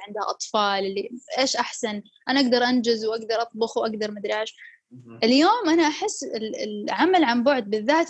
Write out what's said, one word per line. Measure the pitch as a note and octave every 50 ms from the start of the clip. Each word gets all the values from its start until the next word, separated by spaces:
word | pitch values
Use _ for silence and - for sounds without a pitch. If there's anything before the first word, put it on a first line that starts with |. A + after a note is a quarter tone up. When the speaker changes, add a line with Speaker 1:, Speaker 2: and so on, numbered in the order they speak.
| F#3+ G3+
Speaker 1:
عندها | G#3 G#3+ G3 F#3
أطفال، | F#3+ - - - - A3 G#3 G3+ G3 G3 G3
اللي | G3 G3 G3 G3 - - - - - - -
إيش | C4 C4+ -
أحسن، | - B3 - - - - A3 G#3 G#3 - - _ _ _ -
أنا | C4 C#4
أقدر | C#4 B3 A#3+ B3 B3
أنجز | B3+ B3+ B3+ A3 A#3 A#3 A3 A3
وأقدر | A3 A3 A#3 A3 G#3+ A3+ A3
أطبخ | A#3 A#3 - G#3+ A3+ A3 - A#3+
وأقدر | A3+ A3+ G#3+ G#3+ G#3+ G#3
مدري | G#3 G#3 G3+ G#3 G#3+ G#3+
إيش. | A3 G#3+ - - - - - _ _ _
Speaker 2:
مهم. | - - - A#2 A#2 A#2 -
Speaker 1:
اليوم | A3+ B3+ C#4 D#4 F#4+ A4+ B4 A4 D#4
أنا | D#4+ E4+ D#4+ D4
أحس | D4+ - F#4 G#4 - - C#4
ال-، | - - A3+ G#3+ G#3+ -
العمل | - G#3+ G#3+ G#3 G#3 G3+ - F#3+ G3 C#4 F4 F#4+ F4+ D#4
عن | A#3 A#3+ A#3+ A#3
بعد | C#4 C#4+ C4 G#3+ G3+
بالذات | G#3 G#3+ G#3+ A#3 D4 E4 E4+ -